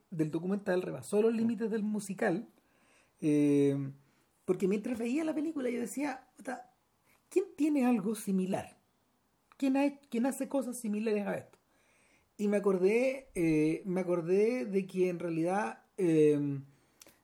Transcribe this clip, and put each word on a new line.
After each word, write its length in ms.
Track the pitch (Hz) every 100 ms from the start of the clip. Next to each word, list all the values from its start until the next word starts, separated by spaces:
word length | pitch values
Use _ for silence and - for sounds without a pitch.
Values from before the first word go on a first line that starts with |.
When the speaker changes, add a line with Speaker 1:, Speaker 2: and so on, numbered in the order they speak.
| _
Speaker 1:
del 200 | 165 156
documental, 520 | 160 180 202 196 180
rebasó 400 | 175 147 - 202
los 100 | 226
Speaker 2:
Mm. 40 | 226
Speaker 1:
límites 340 | 226 226 226
del 120 | 220
musical, 640 | 208 214 196 185 - 170 - _ _ _ _ _ _ _
eh, 680 | 156 147 147 143 139 139 135 139 _ _ _ _
porque 220 | - 185 190
mientras 300 | 214 233 233
veía 260 | 233 285
la 100 | 320
película 360 | 311 311 294 247
yo 80 | 240
decía, 460 | 240 262 285 262 - -
"Puta, 360 | 220 - - _ _ _ _ _ _
¿quién 160 | 359 392 -
tiene 300 | 302 294 247
algo 280 | 240 185
similar? 640 | 214 - 190 185 170 - - _ _ _ _ _ _ _ -
¿Quién 200 | 277 269
hay, 220 | 285 285 _
quién 160 | 233 262
hace 220 | 254 269
cosas 300 | 277 240 240
similares 480 | 214 208 220 208 196
a 80 | 175
esto?". 220 | - _ _ _ _ _ _ _ _ -
Y 100 | 208
me 80 | 202
acordé, 720 | 196 190 185 226 262 269 -
eh, 480 | - 165 156 156 165
me 160 | 196 180
acordé 640 | 175 175 165 190 220 254
de 220 | 233 190 190
que 240 | 185 185
en 80 | 175
realidad, 640 | 170 160 165 196 226 - _ -
eh, 640 | 180 160 151 147 143 139 139 _ _ _ - _